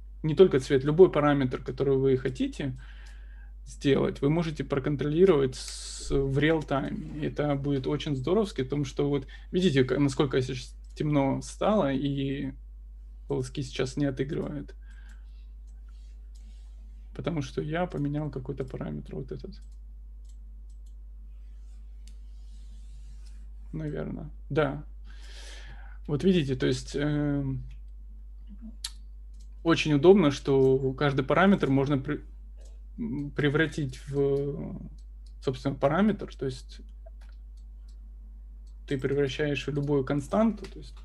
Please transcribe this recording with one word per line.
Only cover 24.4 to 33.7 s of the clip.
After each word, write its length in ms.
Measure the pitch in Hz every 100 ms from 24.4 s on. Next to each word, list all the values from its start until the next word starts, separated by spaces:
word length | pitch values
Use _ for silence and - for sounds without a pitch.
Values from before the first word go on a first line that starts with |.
| -
Да. 340 | 147 143 147 - - - - - - - - - - - - -
Вот 160 | 143
видите, 320 | 175 180 135 127
то 100 | 139
есть, 300 | 127 - 147
эм, 680 | 147 147 147 143 139 131 127 - - - - - - - - 202 220 - - - - - - - - -
очень 300 | 165 165 156
удобно, 380 | 147 170 202 147
что 600 | 139 - 135 131 135 135
каждый 300 | 131 147 135
параметр 460 | 131 151 190 196 143
можно 280 | 135 139 139
пре-, 220 | 127 147 - - - - - - - -
м, 340 | - 143 143
превратить 680 | - 147 151 160